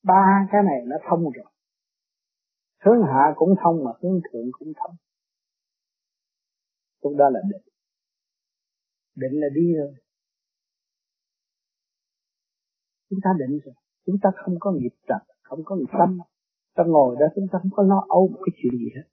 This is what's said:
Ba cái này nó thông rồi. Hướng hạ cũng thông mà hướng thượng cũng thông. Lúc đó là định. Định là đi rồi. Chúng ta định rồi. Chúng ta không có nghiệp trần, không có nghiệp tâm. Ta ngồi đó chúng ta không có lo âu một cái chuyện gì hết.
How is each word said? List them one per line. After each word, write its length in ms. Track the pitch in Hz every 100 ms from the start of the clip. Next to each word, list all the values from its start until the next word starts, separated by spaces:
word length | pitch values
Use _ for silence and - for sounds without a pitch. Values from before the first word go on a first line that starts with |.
Ba 460 | 190 190 190 196 190
cái 100 | 208
này 180 | 202 135 120
nó 100 | 151 -
thông 120 | 170
rồi. 300 | 160 120 - _ _ _ _ _ _ _ _ _ _ _ _ _
Hướng 180 | 196 233
hạ 300 | 170 131 147 147
cũng 180 | 165 190
thông 200 | 170 165
mà 60 | 127 -
hướng 180 | 180 185 -
thượng 160 | 120 120
cũng 200 | 127 311 -
thông. 200 | - 175 _ _ _ _ _ _ _ _ _ _ _ _ _ _ _ _ _ _ _ _
Lúc 100 | 143 143
đó 120 | 143
là 100 | 117 196
định. 160 | 190 _ _ _ _ _ _ _ _ _ _ _ _ _ _ _
Định 260 | - 131 147
là 80 | 147
đi 200 | 139 170 160
rồi. 160 | 143 135 _ _ _ _ _ _ _ _ _ _ _ _ _ _ _ _ _ _ _ _ _ _ _ _ _ _ _ _ _ _ _
Chúng 80 | 196
ta 60 | 190 180
định 200 | 127 -
rồi. 100 | 302 _ _ _ -
Chúng 100 | 196
ta 80 | 196 190
không 180 | - 175
có 120 | 202
nghiệp 220 | 165 - _ -
trần, 140 | - _ _
không 180 | _ 214
có 120 | 156 190
nghiệp 160 | - -
tâm. 200 | 175 180 170 _ _ _ _
Ta 80 | - 170
ngồi 300 | 156 131 123
đó 60 | 156
chúng 120 | 202 190
ta 60 | 185
không 80 | 185 196
có 60 |
lo 220 | 196 196 -
âu 200 | 180 185
một 80 | - -
cái 60 | -
chuyện 240 | 123 123
gì 80 | 117 131
hết. 120 | 160